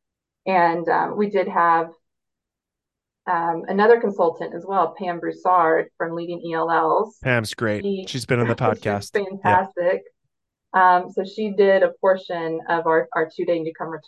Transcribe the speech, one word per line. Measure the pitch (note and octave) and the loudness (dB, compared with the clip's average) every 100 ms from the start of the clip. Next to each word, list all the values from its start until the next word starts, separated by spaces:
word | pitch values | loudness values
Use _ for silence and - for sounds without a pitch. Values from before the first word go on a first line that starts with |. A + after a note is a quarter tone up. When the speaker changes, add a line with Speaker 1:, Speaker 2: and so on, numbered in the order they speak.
| _ _ _ _ F#3+ | _ _ _ _ 0
Speaker 1:
And, | F#3+ E3+ E3+ E3 | 2 2 2 0
um, | E3+ E3 - | 0 -2 -2
we | G#3 | -2
did | G3 F#3+ | 0 -2
have, | F3 E3+ E3 E3 - _ _ _ _ _ _ _ _ _ _ _ _ - | 0 2 2 0 -8 _ _ _ _ _ _ _ _ _ _ _ _ -4
um, | E3+ E3+ E3 - | -2 -2 -4 -4
another | G3 G#3+ A#3 | 2 6 6
consultant | A3 G3 E3 - E3+ | 4 0 -2 -2 -10
as | E3+ | -10
well, | F#3 G3 E3 - | -4 -2 -2 -2
Pam | F3+ E3+ | -8 -6
Broussard | E3 D#3+ F#3 F3+ E3 D#3+ - _ | -8 -4 0 2 4 2 -2 _
from | E3 | -8
Leading | E3+ E3+ E3+ | -6 -8 -10
E | E3+ | -6
L | E3 E3 | -4 0
Ls. | E3 D#3+ F3 A3 - | 0 2 0 -2 -4
Speaker 2:
Pam's | C3 A#2+ G#2+ | -2 0 -2
great. | - A2+ G#2 | -4 -4 -2
Speaker 1:
She | G2+ F#2+ - | -4 -6 -6
Speaker 2:
She's | C3 | -10
been | A#2 B2 | -2 0
on | A2+ | 0
the | |
Speaker 1:
<laughs> | A2+ A#2 | 0 0
she's | A2 | 0
Speaker 2:
podcast. | A2 G2+ - | -2 -4 -4
Yeah. | G#3+ | -4
Speaker 1:
fantastic. | F#3+ G3 F#3 F3+ F#3+ F3+ F3 G3 - _ _ _ _ _ _ | -4 -4 2 2 0 -2 -2 -2 -6 _ _ _ _ _ _
Um, | F#3 F#3 F3+ F#3 | 4 6 4 2
so | G3 | -6
she | F#3+ - G#3+ | -6 -6 -4
did | G3 G3 F#3+ | 2 4 6
a | F3 - | 2 2
portion | F#3+ F#3+ - E3+ E3 D#3+ D#3+ | 0 0 -2 -6 -4 -6 -2
of | E3 D#3+ | -2 2
our, | D#3+ E3 | 0 0
our | E3 D#3+ | -2 -4
two-day | - F3 E3+ | -4 -2 -2
newcomer | D#3+ D#3+ E3 D#3+ | -4 -8 -10 -10